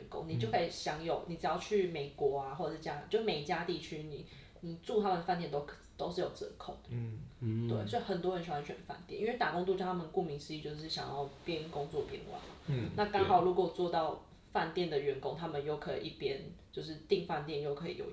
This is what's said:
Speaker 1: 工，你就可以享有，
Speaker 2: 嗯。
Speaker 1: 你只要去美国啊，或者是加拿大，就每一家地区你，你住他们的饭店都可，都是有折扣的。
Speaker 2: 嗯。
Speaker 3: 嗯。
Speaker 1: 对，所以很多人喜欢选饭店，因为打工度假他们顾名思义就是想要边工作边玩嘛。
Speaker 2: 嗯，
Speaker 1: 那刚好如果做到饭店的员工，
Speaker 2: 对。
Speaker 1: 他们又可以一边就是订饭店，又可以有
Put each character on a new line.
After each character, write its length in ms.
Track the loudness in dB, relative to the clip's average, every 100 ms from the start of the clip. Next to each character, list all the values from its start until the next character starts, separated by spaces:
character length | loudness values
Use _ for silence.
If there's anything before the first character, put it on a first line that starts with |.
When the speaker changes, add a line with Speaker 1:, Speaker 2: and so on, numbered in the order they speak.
| -6
Speaker 1:
工， 160 | -6 -2
你 80 | 0
就 140 | 4
可 120 | 4
以 60 | 2
享 320 | 0 -4 -2
有， 120 | 0
Speaker 2:
嗯。 100 | -2 -2
Speaker 1:
你 80 | -2
只 100 | 0
要 100 | 0
去 300 | 2 4 4
美 240 | 2 -6 2
国 220 | 2 2
啊， 160 | -2
或 140 | -2 -4
者 60 |
是 60 | -4
加 140 | -6
拿 60 | -6
大， 60 | 2
就 140 | 2
每 180 | 4 2
一 40 |
家 200 | 2 0
地 140 | 0 -2
区 240 | -2 -8
你， 240 | -6 -8 -10 -16 -20 -12
你 160 | -8 -8
住 200 | 0 2
他 60 | 4
们 100 | 2
的 40 |
饭 140 | 2 0
店 120 | 0
都 100 | -2
可， 120 | -4 -10 -14 -6
都 140 | -4
是 100 | 0
有 80 | 0
折 120 | -2 -8 -8
扣 160 | -10 -10
的。 60 | -6
Speaker 2:
嗯。 280 | -4 -4 -6 -10 -4
Speaker 3:
嗯。 260 | 0 2 2
Speaker 1:
对， 200 | 2 2
所 120 | 0
以 40 |
很 180 | 0 0
多 160 | 2 0
人 80 |
喜 60 | 0
欢 120 | -4
选 140 | -4 -8 -10
饭 120 | -12 -8
店， 120 | -2
因 80 | 0
为 120 | 2
打 140 | 2
工 120 | 2
度 120 | 2 2
假 100 | 2
他 80 |
们 120 | 0 0
顾 100 | 0
名 160 | 0 -2
思 160 | -6
义 60 | -6
就 140 | -6
是 160 | -6 -4
想 180 | -4 -2
要 180 | -2 -4 -4
边 280 | -4 -2 -2
工 180 | -4 -2
作 160 | -2 -2
边 120 | -4 -8
玩 40 |
嘛。 140 | -10 -10 -10 -2
Speaker 2:
嗯， 240 | 0 0
Speaker 1:
那 120 | 2 2
刚 180 | 4
好 180 | 8 8
如 120 | 8
果 180 | 6 4
做 140 | 2 2
到 340 | 2 2 -2 -10 -20 -4
饭 220 | 0 0
店 160 | 2 2
的 80 | 2
员 200 | 2 0
工， 160 | -2
Speaker 2:
对。 60 | -4
Speaker 1:
他 80 | -4
们 160 | -2
又 100 | -2 -2
可 180 | -2 -4
以 100 | -4
一 40 |
边 280 | -4 -2 -2 -6 -14 -12
就 120 | -8
是 120 | -6 -6 2
订 180 | 2 2
饭 200 | -2 -2
店， 160 | -2
又 120 | 0
可 140 | -2 -4
以 80 | -4
有 80 | -6